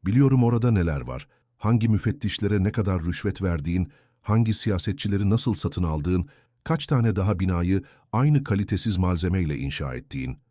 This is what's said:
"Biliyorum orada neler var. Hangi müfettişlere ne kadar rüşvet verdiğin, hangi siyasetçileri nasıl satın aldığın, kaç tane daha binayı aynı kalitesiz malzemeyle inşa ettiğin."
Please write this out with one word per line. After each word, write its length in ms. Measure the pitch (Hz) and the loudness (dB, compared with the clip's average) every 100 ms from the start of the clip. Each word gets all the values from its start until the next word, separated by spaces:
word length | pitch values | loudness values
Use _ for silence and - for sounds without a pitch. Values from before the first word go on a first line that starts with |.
| - | 2
"Biliyorum 380 | 120 139 131 | 4 4 6
orada 280 | 117 117 120 | 4 2 2
neler 300 | 107 82 73 | 4 2 -2
var. 260 | 62 64 - _ _ _ | -6 -10 -12 _ _ _
Hangi 320 | 107 117 113 | 0 2 4
müfettişlere 720 | 104 113 98 104 - 104 101 | 2 0 -2 -6 -4 -2 0
ne 80 | 95 | 0
kadar 340 | 110 101 92 82 | 0 -2 -2 -2
rüşvet 360 | 85 101 - | -4 -6 -2
verdiğin, 500 | 95 85 73 87 90 _ _ _ | -2 -2 -2 -2 -2 _ _ _
hangi 320 | - 110 110 | 0 2 2
siyasetçileri 760 | 107 110 95 - 95 101 98 101 | 0 -2 -2 -2 -4 -2 0 2
nasıl 240 | 110 - | 2 0
satın 300 | 98 - - | -2 -4 -2
aldığın, 460 | 87 78 76 90 - _ _ _ | -2 -2 0 0 -2 _ _ _
kaç 240 | - 160 - | -6 -4 0
tane 280 | 135 113 101 | 0 2 2
daha 240 | 95 95 | 0 0
binayı 440 | 92 87 87 98 - _ _ | 0 0 2 0 -2 _ _
aynı 320 | 110 143 147 | 0 4 2
kalitesiz 540 | 139 98 101 98 117 92 | 2 -2 0 -2 -2 0
malzemeyle 600 | 90 87 87 92 82 71 | 0 0 0 0 0 -2
inşa 380 | 69 - 71 62 | -6 -6 -6 -8
ettiğin." 440 | - 69 64 117 _ | -10 -8 -8 -10 _